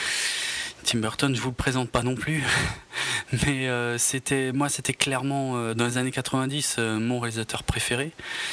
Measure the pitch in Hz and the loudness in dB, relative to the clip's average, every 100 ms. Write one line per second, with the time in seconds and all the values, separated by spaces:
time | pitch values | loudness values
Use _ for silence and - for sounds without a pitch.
0 | - - - - - - - - - 120 | -2 -2 -2 -2 -4 -4 -6 -4 0 0
1 | 110 - 143 127 127 123 - 127 123 123 | 0 0 0 0 -2 -2 0 0 0 0
2 | 120 127 - 156 127 - - - - - | 0 -2 -2 -2 2 2 2 -2 -8 -4
3 | - - - 123 147 135 131 123 120 120 | -2 -2 -2 0 2 2 2 2 0 2
4 | - 135 - 139 131 131 143 - 135 - | 2 0 2 2 2 2 0 0 -2 0
5 | - 131 135 139 135 123 117 113 120 123 | 2 2 0 0 0 0 0 2 2 2
6 | 127 131 127 135 131 147 - - 113 110 | 0 -2 0 0 0 0 0 0 2 2
7 | 113 123 117 113 110 - - - - 123 | 2 0 0 -2 -4 -4 -2 -2 0 0
8 | 151 - - - - | -2 -6 -10 -6 -6